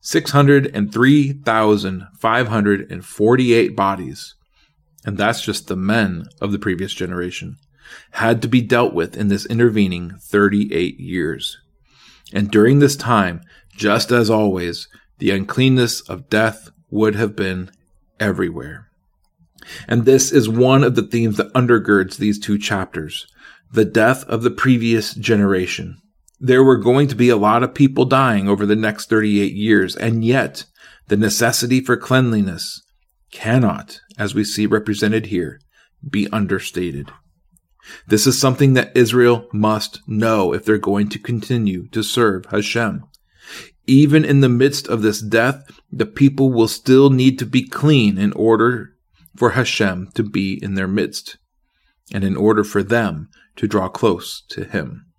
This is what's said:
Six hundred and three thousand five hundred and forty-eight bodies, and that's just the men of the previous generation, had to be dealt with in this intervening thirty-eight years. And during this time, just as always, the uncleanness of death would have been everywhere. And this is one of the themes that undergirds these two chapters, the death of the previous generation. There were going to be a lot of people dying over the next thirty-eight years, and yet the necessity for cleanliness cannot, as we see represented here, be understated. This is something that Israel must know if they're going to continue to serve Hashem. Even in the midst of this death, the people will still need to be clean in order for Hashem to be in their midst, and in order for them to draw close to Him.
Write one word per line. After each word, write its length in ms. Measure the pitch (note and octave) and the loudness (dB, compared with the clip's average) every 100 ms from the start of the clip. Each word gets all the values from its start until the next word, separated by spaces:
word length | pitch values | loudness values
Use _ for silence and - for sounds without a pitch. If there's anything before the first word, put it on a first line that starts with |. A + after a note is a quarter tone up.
Six 300 | - E3 - | -2 -4 0
hundred 400 | C#3+ C#3 C#3 C3+ | 2 6 4 2
and 200 | - G2+ | -4 -4
three 400 | A2 B2+ D3 C#3 | 0 4 4 2
thousand 720 | C#3 - A2 G#2+ G#2 G2 F#2 G2 _ | -4 -2 2 2 2 0 -10 -14 _
five 260 | A2+ A#2 A#2 | -2 -2 0
hundred 420 | A2 G2+ G2 - | 0 0 0 -4
and 160 | F2+ | -14
forty-eight 720 | - - G#2+ B2+ B2 A#2 - | -16 -2 2 2 4 2 2
bodies, 600 | G#2+ G2 F#2+ D#2+ - - _ _ _ _ _ _ _ | 0 -2 -2 -10 -14 -18 _ _ _ _ _ _ _
and 140 | - G2+ | -12 -4
that's 240 | G#2 A#2 | -2 -2
just 240 | - G2 - | -6 -8 -6
the 80 | |
men 520 | F#2+ F#2+ A2+ G2+ E2+ - _ | -6 -2 0 -2 -4 -12 _
of 120 | G2+ | -6
the 80 | G2+ | -4
previous 340 | G#2 F2+ G2 | -4 -6 -8
generation, 640 | - F#2 F2+ F2+ - F2+ - _ _ - - _ | -8 -8 -8 -8 -10 -16 -18 _ _ -20 -20 _
had 280 | - A2+ A#2 | -4 -2 0
to 60 | A2+ | 2
be 120 | B2 | 0
dealt 340 | A2+ B2 B2 | 2 0 0
with 220 | E2+ E2 - | -2 -6 -4
in 100 | G#2 | -2
this 180 | G2+ - | -2 -2
intervening 680 | A#2 A#2+ G#2+ G2 F2 F2 F#2+ | 0 2 2 -2 -2 -10 -16
thirty-eight 760 | - G2+ G2+ G2+ - D#2+ F2+ - | -2 2 2 2 -2 -2 -4 -6
years. 580 | F2 F2+ D#2 C#2+ - - _ _ _ _ _ _ _ | -10 -6 -6 -6 -12 -14 _ _ _ _ _ _ _
And 160 | G2 G2+ | -6 0
during 300 | G#2+ A2 C#3+ | 2 4 6
this 160 | C#3 | 4
time, 460 | C#3+ A#2 A#2 F#2 E2+ _ _ _ - | 0 -2 0 0 -4 _ _ _ -6
just 360 | G#2 A2 - | -2 0 0
as 180 | B2 G#2+ | 0 2
always, 560 | A2 G#2+ F#2 F2 E2+ - _ _ _ | 2 0 -2 -6 -10 -16 _ _ _
the 140 | - | -2
uncleanness 680 | F#2+ G2 - C3 C3 A#2+ - | -2 -4 0 2 2 0 -4
of 280 | - F2+ - | -10 -14 -2
death 400 | G#2+ A2 G#2+ - _ _ | 0 0 -2 -20 _ _
would 260 | G#2 A2 G#2 | -2 0 0
have 180 | A2 | -4
been 380 | G#2 F#2+ F#2 F2+ _ _ _ _ _ | -4 -6 -6 -10 _ _ _ _ _
everywhere. 640 | G#2+ F#2 F2 D#2+ C2+ - _ _ _ _ _ _ _ _ - - - | -4 -2 -4 -6 -14 -18 _ _ _ _ _ _ _ _ -20 -20 -4
And 160 | A#2 | 0
this 260 | A#2 C3 - | 4 4 4
is 180 | C#3+ A2 | 2 2
one 360 | A2+ B2+ C3+ | 2 4 4
of 100 | C#3+ | 4
the 80 | A#2 | 0
themes 360 | G2+ A#2 A2+ G#2 | -2 -2 -2 -2
that 140 | G#2 | -2
undergirds 680 | B2+ B2 A#2 G2+ G2+ F#2 - | 0 2 2 4 2 0 -2
these 200 | G#2 G#2 | -4 -2
two 180 | - G#2 | -4 -4
chapters, 680 | - G2+ F#2 - D#2 - - _ - _ _ | -2 -6 -6 -10 -12 -14 -18 _ -20 _ _
the 120 | A2 | 0
death 380 | G#2+ A2+ A2 - - | 0 4 2 0 -4
of 180 | A2+ | -4
the 60 | A#2+ | -4
previous 600 | - C3 B2 A#2 A#2 G#2 | -2 0 2 2 -2 -2
generation. 840 | - A2 A2 G2+ F#2+ F2+ - F2 - _ _ _ _ | -8 0 2 2 0 -4 -8 -12 -16 _ _ _ _
There 240 | B2+ B2+ | 2 6
were 140 | C3+ B2 | 6 6
going 320 | A2 C3 C#3+ | 4 2 2
to 80 | A#2 | 2
be 140 | B2 | 2
a 60 | A2+ | 4
lot 280 | G#2 A#2 | 4 2
of 100 | B2 | 0
people 300 | - C#3 C3+ | 2 2 2
dying 440 | C3 C3 C3 G#2 G2 | 0 2 2 0 0
over 160 | G2+ | 0
the 120 | G2+ G#2+ | 0 0
next 320 | G#2+ G#2 - | 0 -4 -2
thirty-eight 460 | A2 G#2+ G2+ G2+ | 0 2 0 -2
years, 420 | G2 G#2+ G#2 F#2 - | -2 2 2 2 -4
and 280 | A#2 A2+ | -4 -2
yet 420 | A2+ C3 G#2+ - - _ - _ _ | 0 0 -2 -8 -20 _ -20 _ _
the 80 | G#2 | 0
necessity 640 | G#2+ G2+ A#2 A2+ A#2+ C3 | 0 0 -2 -2 -2 -2
for 160 | C3 A#2 | 0 -4
cleanliness 840 | - C3 B2+ A2 G2 E2+ - - _ _ _ _ _ | 0 0 2 0 -2 -6 -14 -16 _ _ _ _ _
cannot, 680 | - A2 B2+ A2+ D#2 - - _ - | -10 -2 0 0 -2 -12 -20 _ -8
as 200 | G#2 G#2+ | -6 -4
we 80 | |
see 220 | G#2 - G#2 | -4 -2 0
represented 600 | G#2+ G#2 G#2 G#2+ A2 G#2 | 0 -2 -2 -2 -2 -4
here, 320 | G2 E2 - _ _ _ _ C#3+ | -6 -6 -12 _ _ _ _ -8
be 200 | G#2 - | -6 -4
understated. 840 | A2 G2 F#2+ - F2+ F2 C#2 C#2 - _ _ _ _ _ _ - - - | -4 -4 -4 -6 -8 -8 -8 -14 -18 _ _ _ _ _ _ -20 -20 0
This 180 | G#3 | 2
is 140 | C3+ B2+ | 2 2
something 360 | C#3 B2+ C#3 | 0 4 4
that 220 | C3 A#2+ B2 | 4 2 2
Israel 520 | A#2 B2 A#2+ A#2+ - | 2 4 4 4 -2
must 480 | G#2 G#2+ G#2+ - - - | -2 0 -2 -6 -16 -8
know 460 | G#2+ A2+ A2 F2+ | -2 0 0 0
if 120 | F#2 | -2
they're 140 | - G#2+ | 0 0
going 300 | - G2+ G#2 | 0 0 -2
to 100 | A2 | -4
continue 720 | - A#2+ G#2+ B2 G#2+ F2+ F#2+ | -6 -8 -4 -2 -2 -4 -6
to 160 | A2 | -6
serve 420 | G#2+ - A2+ F#2+ - | -4 0 0 0 -6
Hashem. 560 | G#2+ G#2 A#2 A2+ - - _ _ _ - - - _ - | -6 -4 -4 -4 -6 -14 _ _ _ -20 -20 -20 _ 2
Even 360 | C3 D3 D#3 | 4 6 4
in 180 | - C#3 | 4 4
the 60 | C3+ | 4
midst 380 | A#2+ C3+ - - | 4 2 0 -6
of 160 | A#2 | 0
this 180 | G#2+ G#2 | 0 -2
death, 480 | G#2+ A2 A#2+ C#3 _ - _ | 0 0 0 -2 _ -20 _
the 160 | - - | -8 -8
people 460 | - C#3 C3+ C3+ | 2 2 4 0
will 160 | A#2+ A2+ | 2 0
still 420 | - - C3 C#3 | 0 4 6 6
need 260 | C3 C3 C3 | 6 2 0
to 60 | A2+ | -2
be 200 | B2+ - | -4 -4
clean 500 | - D3 D3 G#2 F#2+ | -2 2 4 2 2
in 160 | G2+ | -2
order 580 | - A2 A2 A#2 A#2+ - _ _ _ _ - | 0 2 2 2 -2 -10 _ _ _ _ -2
for 140 | B2 | 0
Hashem 640 | G2 A#2 - G#2 F2+ F#2 | 0 -2 -2 -2 -2 -10
to 80 | - | -8
be 360 | G#2 G#2 G2 F#2+ | -6 -4 -4 -6
in 140 | G2 F#2+ | -6 -6
their 120 | F#2+ | -4
midst, 480 | G2+ - - - - _ _ _ _ _ _ _ | -2 -4 -8 -18 -20 _ _ _ _ _ _ _
and 140 | G#2 | -6
in 140 | G2 G2 | -4 0
order 260 | G#2 G#2+ | 2 2
for 180 | G#2 G#2 | 0 -4
them 460 | F#2+ A#2 G#2+ D#2 D#2 _ _ - | -2 -2 -2 -6 -14 _ _ -8
to 120 | A2 | -4
draw 180 | G#2 F#2 | -2 -4
close 560 | - A2+ F2+ - - _ | -2 -2 -2 -8 -18 _
to 160 | - | -14
Him. 400 | F#2+ G2+ C2+ - _ | -8 -8 -8 -14 _